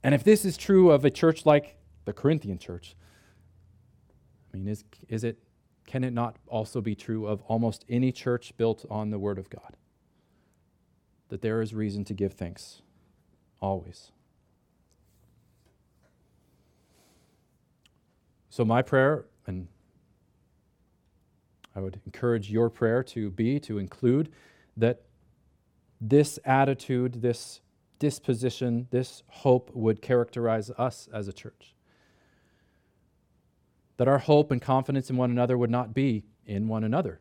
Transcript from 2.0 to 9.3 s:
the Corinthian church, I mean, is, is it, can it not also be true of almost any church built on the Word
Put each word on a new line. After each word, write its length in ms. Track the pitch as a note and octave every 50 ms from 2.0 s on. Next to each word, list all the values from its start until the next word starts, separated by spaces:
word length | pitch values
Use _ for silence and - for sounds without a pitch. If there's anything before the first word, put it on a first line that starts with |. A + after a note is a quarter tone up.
| -
the 80 | - -
Corinthian 460 | - - C#3 D#3+ D3+ - - F#2 E2
church, 360 | - - F2+ E2+ - - - - _ - _ _ _ _ _ _ _ _ _ _ _ _ _ _ _ _ _ _ _ _ _ _ _ _ _ _ _ _ -
I 40 | F#2+
mean, 100 | F#2+ G2+
is, 180 | G#2+ G#2 - _ - _ - _
is 140 | A2+ A2 A2+
it, 160 | A#2 A2+ _ _ _ _ _ _ _ _ _ _ -
can 160 | - C3 B2+
it 100 | B2+ A#2+
not 220 | A#2 A#2 A#2 G#2+ - _
also 360 | - - A2 G#2+ - - B2+
be 120 | G2+ A2 G#2
true 320 | - - - A2+ A2 G#2+
of 160 | G#2 A2 G2+ - -
almost 360 | A2+ A2+ A#2 A2+ G#2+ - - -
any 220 | A#2+ A#2+ B2+ C3
church 420 | B2 - - B2+ B2 A#2+ - - - -
built 280 | A2+ A2+ A2 - - -
on 180 | G#2+ G#2+ G#2+ G#2+
the 80 | G#2+ G2+
Word 220 | G2 G#2